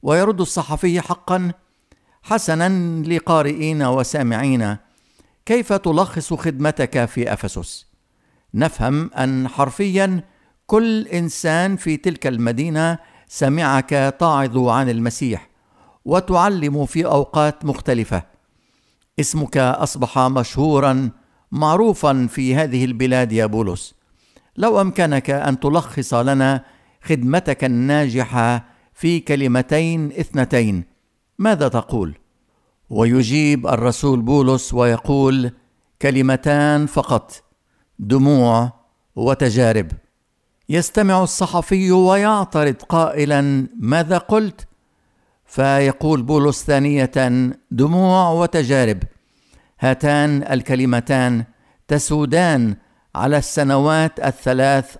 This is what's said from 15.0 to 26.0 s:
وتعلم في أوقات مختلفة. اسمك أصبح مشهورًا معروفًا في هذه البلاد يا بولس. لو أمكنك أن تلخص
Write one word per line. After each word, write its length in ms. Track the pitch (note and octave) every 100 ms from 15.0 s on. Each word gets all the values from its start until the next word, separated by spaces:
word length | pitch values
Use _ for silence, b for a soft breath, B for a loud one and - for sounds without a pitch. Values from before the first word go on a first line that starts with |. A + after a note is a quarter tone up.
| A#2 - B2+ G#2 - b b b b b -
وتعلم 800 | F3 F#3 F3+ F#3+ G3 D3 C#3+ C#3
في 200 | D#3+ E3
أوقات 600 | C#3+ C#3 D#3 D3+ D3 D3+
مختلفة. 580 | C3+ - B2 G#2+ F#2 - _ _ _ _ _ _ _ _ -
اسمك 380 | C#3+ D#3 D3 -
أصبح 640 | B2+ B2+ C#3+ - B2 C#3
مشهورًا 880 | B2+ C3+ A#2+ - D3+ C#3+ C#3 C3 C3 b b b b
معروفًا 760 | F3+ D3+ E3+ A3+ G3 D3 C3+ B2
في 240 | - C3 C3
هذه 300 | D#3 B2 B2+
البلاد 460 | A#2 B2+ B2+ B2
يا 140 | A2 G#2+
بولس. 500 | G#2+ G#2 F2+ - _ b b b b b -
لو 240 | G#3+ G#3
أمكنك 480 | G3 F#3 E3 C#3 C3+
أن 300 | C#3 C#3+ C3
تلخص 540 | D3 D#3+ E3 -